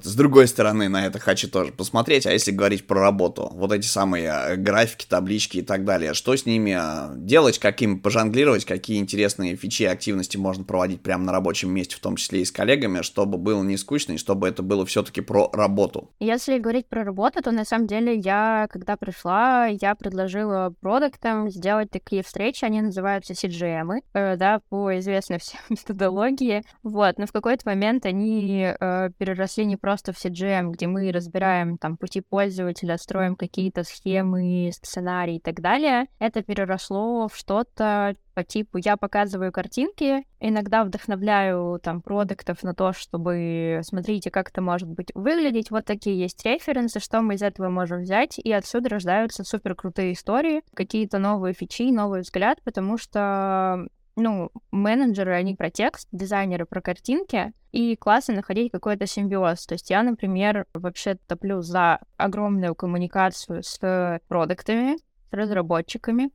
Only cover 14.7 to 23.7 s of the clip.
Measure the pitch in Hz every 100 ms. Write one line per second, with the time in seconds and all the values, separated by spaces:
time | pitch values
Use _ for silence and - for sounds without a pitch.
14.7 | 101 95 110 101 - 95 104 - 104 101
15.7 | 101 98 - - - 214 247 - 262 226
16.7 | 247 - 226 202 190 247 339 254 226 214
17.7 | 233 214 208 240 220 185 202 220 220 214
18.7 | 185 180 208 196 - 175 190 254 254 233
19.7 | 208 202 208 196 190 190 196 214 196 185
20.7 | 175 190 247 285 - 233 220 214 190 185
21.7 | 214 208 185 - 196 185 - 226 - 226
22.7 | 214 214 185 190 196 - 180 190 170 170